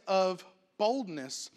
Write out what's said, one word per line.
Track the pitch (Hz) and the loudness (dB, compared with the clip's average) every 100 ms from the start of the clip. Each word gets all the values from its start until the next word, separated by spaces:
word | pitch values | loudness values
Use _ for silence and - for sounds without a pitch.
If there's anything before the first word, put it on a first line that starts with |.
| - | 2
of | 190 185 180 - _ _ - | 4 4 0 -10 _ _ 0
boldness. | 208 269 202 156 131 - - | 2 2 -2 -8 -8 -10 -12